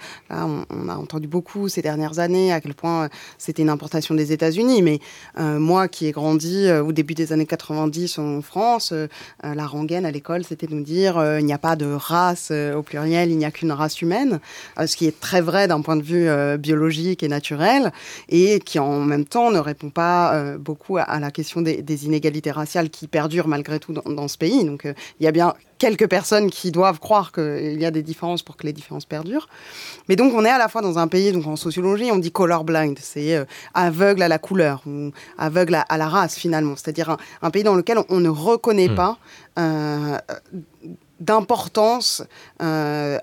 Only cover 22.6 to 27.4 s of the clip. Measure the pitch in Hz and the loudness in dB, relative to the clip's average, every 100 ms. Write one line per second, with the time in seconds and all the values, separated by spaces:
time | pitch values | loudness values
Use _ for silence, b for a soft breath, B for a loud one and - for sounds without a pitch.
22.6 | 151 180 160 - 151 160 151 170 156 147 | -4 -2 -4 -6 -4 -2 0 0 0 -2
23.6 | 147 151 - 160 - 147 143 - 160 262 | -4 -8 -6 -8 -8 -6 -6 -4 0 2
24.6 | 165 143 147 143 B - 156 156 170 - | 2 -2 -8 -12 B -2 2 4 2 0
25.6 | _ - 240 202 208 190 - 214 202 - | _ 0 0 2 2 2 2 2 2 0
26.6 | 180 160 190 160 - 202 185 - | -2 2 2 2 2 2 2 -2